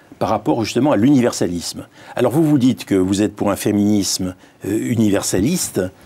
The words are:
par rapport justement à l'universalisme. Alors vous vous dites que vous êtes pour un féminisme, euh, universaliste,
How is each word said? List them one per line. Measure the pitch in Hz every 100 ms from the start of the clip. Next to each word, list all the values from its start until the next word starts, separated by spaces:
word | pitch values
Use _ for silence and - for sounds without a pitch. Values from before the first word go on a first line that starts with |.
| - -
par | 90
rapport | 107 123 151
justement | - 135 147
à | 113
l'universalisme. | 123 143 117 - 98 87 - - - - - -
Alors | 127
vous | 135
vous | 156 147
dites | 127 110
que | - 98
vous | 92 98
êtes | 104 104
pour | 101
un |
féminisme, | 92 110 104 104 104 95 - 92 - - _ 95
euh, | 110 127
universaliste, | 113 107 95 - 98 113 180 - - 92 -